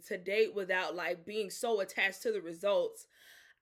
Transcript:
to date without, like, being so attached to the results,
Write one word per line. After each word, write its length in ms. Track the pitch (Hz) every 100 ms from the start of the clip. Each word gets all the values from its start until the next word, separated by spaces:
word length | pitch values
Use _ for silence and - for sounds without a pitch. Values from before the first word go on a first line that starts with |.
| -
to 100 | 196
date 360 | 180 214 220
without, 400 | 202 185 185 165
like, 300 | 170 165 175 170
being 240 | 214 190
so 300 | - 240 214
attached 420 | 190 - 190 185
to 100 | 233
the 80 | 208
results, 680 | 170 165 196 196 - - - _ - - - _